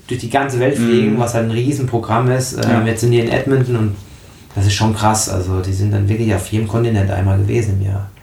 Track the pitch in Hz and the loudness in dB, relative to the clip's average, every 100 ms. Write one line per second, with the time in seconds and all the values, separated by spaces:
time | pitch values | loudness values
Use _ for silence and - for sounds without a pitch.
0 | - 123 117 139 139 120 131 113 117 120 | -8 -8 -2 -2 0 0 0 2 2 4
1 | 107 110 123 117 113 113 127 135 127 117 | 2 0 0 0 -2 0 0 -2 -2 -2
2 | 107 113 127 127 127 117 113 117 110 113 | -2 0 2 0 -2 -2 0 2 2 0
3 | 120 120 113 - 135 135 123 117 107 98 | 2 2 2 0 0 0 2 0 -2 -4
4 | - - - - - 104 98 98 110 104 | -10 -20 -20 -20 -10 -2 0 2 0 2
5 | 107 110 - 95 90 95 92 95 104 101 | 0 0 -2 -4 -2 -2 -2 -2 0 0
6 | 101 110 113 92 - 110 110 117 117 107 | 0 0 0 0 -2 -2 0 0 2 2
7 | 98 92 98 98 101 117 101 98 98 98 | 0 0 2 2 2 0 0 0 -2 -4
8 | - - | -6 -8